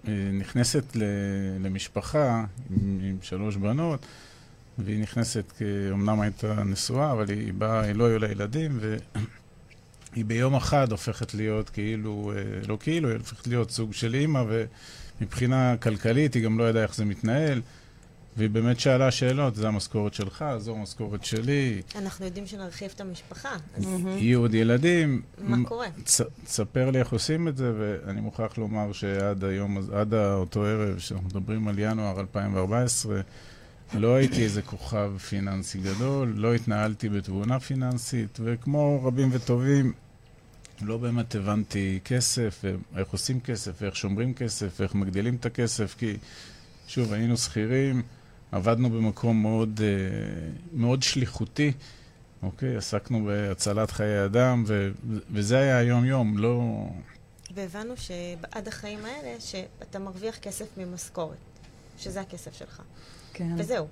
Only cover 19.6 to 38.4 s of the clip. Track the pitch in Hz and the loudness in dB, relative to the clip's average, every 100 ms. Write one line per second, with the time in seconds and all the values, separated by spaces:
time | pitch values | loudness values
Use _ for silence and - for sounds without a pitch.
19.6 | 107 104 - 110 104 - 98 - 151 120 | 0 0 0 0 -2 -2 -6 -4 -4 -4
20.6 | 110 110 101 - 110 101 - 110 120 143 | -6 -8 -8 -8 -6 -6 -4 -2 2 2
21.6 | 135 104 90 208 196 - 190 180 202 202 | 2 0 -4 -8 -8 -6 -8 -8 -10 -10
22.6 | 185 - 196 190 190 175 - - 269 208 | -10 -10 -12 -10 -12 -12 -14 -14 -10 -10
23.6 | 151 - 190 185 185 190 113 123 117 110 | -10 -6 -2 -2 -2 2 4 4 4 4
24.6 | 113 120 160 175 156 127 - - 196 120 | 4 4 4 4 4 0 -4 -10 0 0
25.6 | 120 233 233 160 - - 117 - - - | 0 -2 -6 -8 0 2 0 -4 -8 -4
26.6 | 104 135 131 131 123 113 - 160 165 135 | -2 0 2 2 2 0 0 0 -2 -2
27.6 | 127 110 104 101 82 98 107 - 110 - | -2 0 -2 -4 -4 -4 -6 -4 -4 -4
28.6 | 107 107 104 101 101 98 101 101 98 95 | -4 -2 -2 -2 -2 2 2 0 0 0
29.6 | 101 98 98 101 107 110 101 98 92 107 | 0 -2 -2 0 2 4 4 4 2 0
30.6 | 104 107 104 95 - 98 92 98 92 110 | 2 2 0 -2 -4 -4 -4 -4 -2 -2
31.6 | 107 101 104 110 104 95 95 107 101 95 | 0 0 0 0 -2 -2 -4 -2 0 0
32.6 | 92 113 123 - 110 98 95 - - - | 2 2 2 0 0 -2 -4 -12 -20 -20
33.6 | - - - 110 110 131 135 127 113 101 | -20 -20 -6 2 6 6 6 4 2 0
34.6 | - 101 - 110 101 98 - 101 98 95 | -4 -8 -4 -2 -2 -4 -4 -2 -2 -2
35.6 | 92 98 95 98 127 139 127 107 113 120 | -4 -4 -2 0 0 0 0 2 2 2
36.6 | 113 104 107 104 110 101 98 95 107 131 | 2 2 0 0 -2 -2 -2 -2 0 -2
37.6 | - 135 127 127 117 123 110 - | -2 -2 0 -2 -2 -2 -4 -4